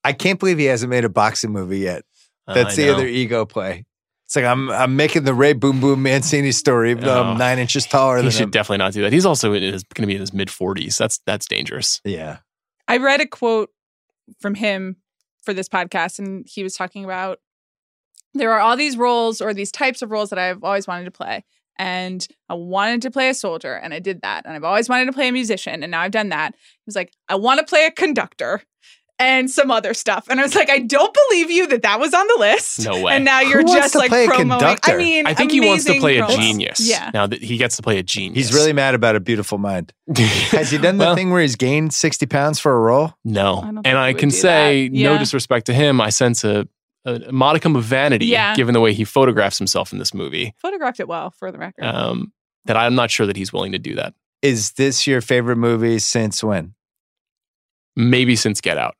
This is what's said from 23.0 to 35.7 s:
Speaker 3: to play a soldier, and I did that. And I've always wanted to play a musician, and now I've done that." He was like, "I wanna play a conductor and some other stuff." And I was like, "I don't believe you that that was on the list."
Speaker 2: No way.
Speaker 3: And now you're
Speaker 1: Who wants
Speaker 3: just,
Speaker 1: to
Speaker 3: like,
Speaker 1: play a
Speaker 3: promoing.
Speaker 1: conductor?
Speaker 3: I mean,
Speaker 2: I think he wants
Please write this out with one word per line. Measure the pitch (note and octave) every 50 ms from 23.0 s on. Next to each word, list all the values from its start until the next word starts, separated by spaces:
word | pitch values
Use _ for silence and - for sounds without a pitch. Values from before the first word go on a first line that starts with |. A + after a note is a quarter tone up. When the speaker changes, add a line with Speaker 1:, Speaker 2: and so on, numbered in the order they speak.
| A#3
Speaker 3:
to | C4
play | A#3 C4+ C4 C4
a | C4+
soldier, | - - G3 E3 D#3+ - C#3 B2
and | E2+ - - C#3+
I | D#3+
did | F3+ G3 F#3+ D#3+
that. | - F#2+ G2 D#2 -
And | - D#3+
I've | D3+ D3+
always | E3+ G3 G#3+ A#3
wanted | A#3+ B3+ B3 B3+
to | C4 C4
play | C4+ C4+
a | B3+
musician, | B3 B3+ B3 G#3+ G#3 F#3 - F3+ - E3 D3
and | E3+
now | E3+ E3
I've | F3 F#3+
done | G3+ A3 G#3 G3+
that." | D#3+ D3+ D#3 C#3+ -
He | _ _ _ _ _ _
was | - G3+
like, | G3+ F#3 - _ _ _
"I | - G3
wanna | G3 G#3 B3 C4+ D4 D#4
play | - F4+ D4+ D#4
a | D#4+
conductor | D#4+ - F4 F4 C#4 A3 - - _ - - A#2+ F3 G3+ _ _ _ _ _ - - _ _ _ _
and | - B3+ C4 C4 C4 B3+ C4
some | - - C#4 C4
other | B3 A3 - - A3+
stuff." | - - A3 G3 G3 - -
And | B3+ C4
I | C#4
was | C#4 -
like, | G#4 E4 B3+
"I | C#4 C#4
don't | B3 A3 C#4 C#4 E4+ A4 - C#5+ C#5+ C5
believe | G#4+ F4 E4+ D#4+
you | E4+ F4 F#4
that | D4+ C#4 A#3
that | - G#3 G3+ A3
was | C#4+ D4+ C4
on | F4 G4
the | G#4+ A#4+ C#4+
list." | G#3 G3+ - A4+ - - - - -
Speaker 2:
No | - F#2+ F#2
way. | F#2 - C4+
Speaker 3:
And | C4+ C4+
now | C4+ C4 C4
you're | C4+ C4+ C#4 C#4
Speaker 1:
Who | D#4+
wants | E4+ F4+ F4 C#4
Speaker 3:
just, | C#4 D4
Speaker 1:
to | D4+
Speaker 3:
like, | C4 B3+
Speaker 1:
play | A3+ B3 A#3+
a | -
Speaker 3:
promoing. | C4 B3+ D#3+ - - -
Speaker 1:
conductor? | C3+ D#3+ G3+ - - D#4+
Speaker 3:
I | -
mean, | F4 F4 E4+ D#4+ D#4 D4+
Speaker 2:
I | - D#3
think | - B3+ D4+
he | D4+ C4+
wants | A#3+ G#3